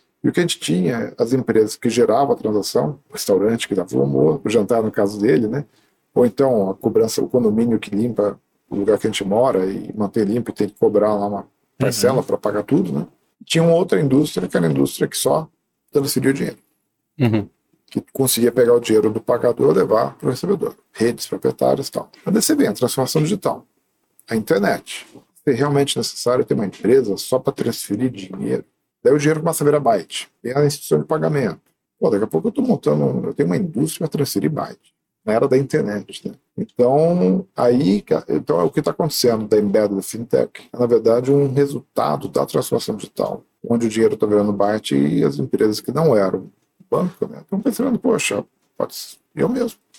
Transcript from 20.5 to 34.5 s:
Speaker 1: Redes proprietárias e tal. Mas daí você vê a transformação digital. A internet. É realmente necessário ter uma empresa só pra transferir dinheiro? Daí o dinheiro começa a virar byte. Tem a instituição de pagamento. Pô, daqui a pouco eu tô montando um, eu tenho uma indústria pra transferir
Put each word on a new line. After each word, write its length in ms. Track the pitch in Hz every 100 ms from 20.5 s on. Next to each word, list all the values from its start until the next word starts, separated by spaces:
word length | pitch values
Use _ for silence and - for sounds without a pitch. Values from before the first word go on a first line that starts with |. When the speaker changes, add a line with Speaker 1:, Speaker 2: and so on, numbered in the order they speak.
| 196 - - _
Speaker 1:
Redes 320 | - 113 110 -
proprietárias 600 | - 65 - - - 135
e 40 |
tal. 160 | - - _
Mas 80 | 190
daí 100 | 214
você 120 | - 294
vê 100 | -
a 60 |
transformação 480 | - 123 - 127 160
digital. 440 | 151 - - - - _ _ _ _ _ -
A 40 |
internet. 720 | 113 110 196 190 107 - - - - _ _
É 80 | -
realmente 460 | 120 143 139 139 -
necessário 440 | 113 - 120 127
ter 120 | 127
uma 100 | 135
empresa 500 | 95 - 98 135 110 92
só 200 | - 127
pra 140 | -
transferir 560 | - 120 110 - 104 127
dinheiro? 540 | 101 92 95 113 - - _ _ _
Daí 80 | 120
o 60 | 147
dinheiro 220 | 147 156
começa 220 | 165 156
a 40 | 147
virar 140 | 147
byte. 500 | 123 104 - - - _
Tem 120 | 117 135
a 80 |
instituição 360 | 147 143 - 151
de 40 |
pagamento. 560 | - 156 160 147 110 78 _ _ _ -
Pô, 80 | 123
daqui 160 | 101
a 20 | 110
pouco 220 | 160 214
eu 40 |
tô 100 | -
montando 420 | 262 180 - 76
um, 200 | 71 - -
eu 80 |
tenho 160 | - 165
uma 60 | 175
indústria 500 | 175 156 156 - 160
pra 80 | -
transferir 320 | 139 - 151